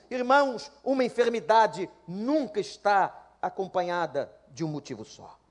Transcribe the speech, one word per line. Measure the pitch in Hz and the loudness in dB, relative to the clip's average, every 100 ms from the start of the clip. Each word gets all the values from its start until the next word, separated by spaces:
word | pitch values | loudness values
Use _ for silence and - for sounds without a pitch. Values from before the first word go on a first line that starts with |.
| - | -6
Irmãos, | 247 247 269 277 220 - - | -2 4 4 4 0 -10 -8
uma | - 262 | -2 0
enfermidade | 247 - 233 233 - 220 214 156 180 - - | 0 0 0 0 2 4 4 2 -8 -10 -12
nunca | 185 233 302 254 208 | -6 -2 0 0 -4
está | - - 202 202 170 - - _ | -6 -4 2 2 2 -4 -20 _
acompanhada | - - 190 185 175 175 160 135 120 - _ | -8 -6 -4 -2 -2 -2 -2 -4 -6 -10 _
de | 131 | -8
um | 160 | -6
motivo | 147 - 110 110 | -6 -10 -12 -14
só. | - - - _ | -20 -20 -20 _